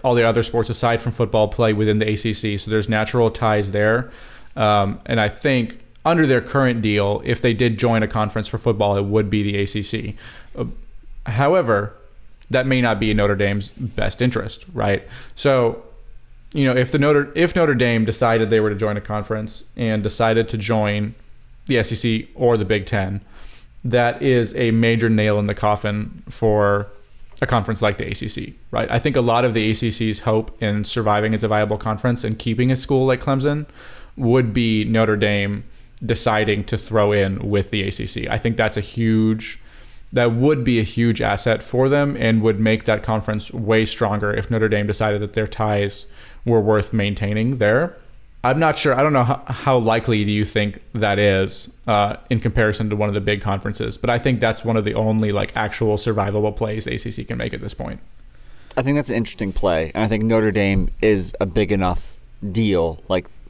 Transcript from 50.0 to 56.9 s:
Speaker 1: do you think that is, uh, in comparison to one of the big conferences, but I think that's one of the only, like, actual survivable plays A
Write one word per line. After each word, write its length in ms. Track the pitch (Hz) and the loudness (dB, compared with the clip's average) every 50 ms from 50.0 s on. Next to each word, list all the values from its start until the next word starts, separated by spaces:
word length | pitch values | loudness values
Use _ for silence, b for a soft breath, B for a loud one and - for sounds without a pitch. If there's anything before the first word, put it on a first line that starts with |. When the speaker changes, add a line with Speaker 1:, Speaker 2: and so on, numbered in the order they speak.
| 113 - 113 107 104 | 2 0 0 2 2
Speaker 1:
do 60 | 101 | 0
you 140 | 104 104 104 | 0 0 0
think 360 | 104 - 110 104 104 101 - - - - | 0 0 -2 -2 -2 -4 -8 -12 -10 -6
that 260 | 113 107 104 101 101 | -2 0 0 2 4
is, 500 | 104 101 98 95 98 98 - - - - - - - | 4 4 4 4 2 0 -4 -8 -12 -14 -18 -10 -4
uh, 300 | 120 107 104 101 104 107 - - - | 0 2 2 2 0 -2 -6 -4 -2
in 80 | 127 110 | -2 0
comparison 500 | - 117 - 123 113 107 101 - 110 104 | 0 0 2 2 2 2 2 0 -2 -2
to 60 | 107 | -2
one 120 | 104 104 104 | -2 0 0
of 60 | 101 | -2
the 80 | 104 | -2
big 180 | 101 104 104 101 | 0 0 -2 -2
conferences, 600 | - 110 98 98 - - 104 - 113 113 - - | -2 -2 -4 -2 -4 -6 -6 -6 -6 -6 -6 -4
but 100 | - 120 | -2 0
I 80 | 120 120 | 0 2
think 220 | - 139 127 110 | 2 0 0 2
that's 260 | 120 113 110 - - | 2 0 0 -2 -2
one 100 | 117 113 | 0 0
of 80 | 110 101 | 0 0
the 120 | 107 - | 0 0
only, 360 | 110 110 110 110 110 110 104 | 0 0 2 2 2 2 0
like, 240 | 101 101 101 - - | 0 0 -2 -2 -2
actual 420 | 113 107 104 - - 117 107 104 104 | -4 -4 -4 -2 -2 0 0 0 0
survivable 580 | - 117 107 104 98 101 101 107 104 107 104 | 0 -2 -2 0 0 -2 0 0 0 -2 -2
plays 320 | - 117 107 107 110 - | -2 -4 -4 -4 -4 -6
A 100 | 120 | -6